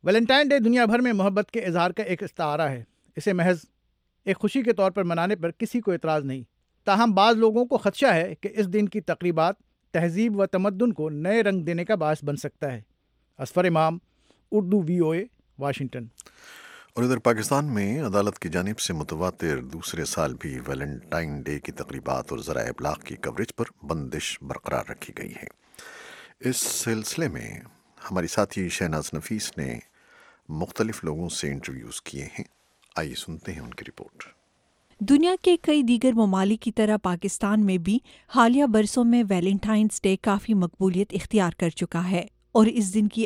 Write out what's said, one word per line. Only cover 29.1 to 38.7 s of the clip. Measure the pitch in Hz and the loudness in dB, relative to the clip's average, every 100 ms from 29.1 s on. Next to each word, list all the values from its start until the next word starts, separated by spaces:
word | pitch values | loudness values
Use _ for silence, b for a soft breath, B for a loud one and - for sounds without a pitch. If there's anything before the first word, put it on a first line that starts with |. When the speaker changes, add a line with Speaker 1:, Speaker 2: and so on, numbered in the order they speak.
Speaker 2:
نفیس | 76 - 110 - - | -10 -6 -8 -6 -8
نے | 67 58 _ b b b b b - | -8 -10 _ b b b b b -12
مختلف | 78 90 - 110 110 | -8 -8 -4 -6 -4
لوگوں | 80 78 87 | -8 -6 -8
سے | - 76 | -6 -6
انٹرویوز | 69 - 65 57 - | -8 -10 -14 -14 -16
کیے | - 69 | -14 -14
ہیں، | 69 - - _ _ _ _ - | -12 -14 -16 _ _ _ _ -8
آئیے | 80 - | -6 -8
سنتے | - 80 - | -12 -12 -12
ہیں | 80 | -12
ان | - | -14
کی | - - | -16 -18
رپورٹ۔ | - - _ - _ _ _ _ _ _ _ | -18 -20 _ -20 _ _ _ _ _ _ _
Speaker 3:
دنیا | 202 285 339 370 | 4 4 6 4
کے | 370 339 | 4 4
کئی | - 302 | 4 2
دیگر | 240 240 254 | 4 4 4
ممالک | 226 208 190 196 220 | 4 2 2 2 0
کی | - | -2
طرح | 214 214 214 | 0 2 2
پاکستان | 185 175 196 - 202 214 202 | 0 -2 -4 -2 2 4 4
میں | 185 | 2
بھی | 165 226 b b b 254 | 2 -2 b b b 4
حالیہ | 233 262 | 6 6
برسوں | 285 | 4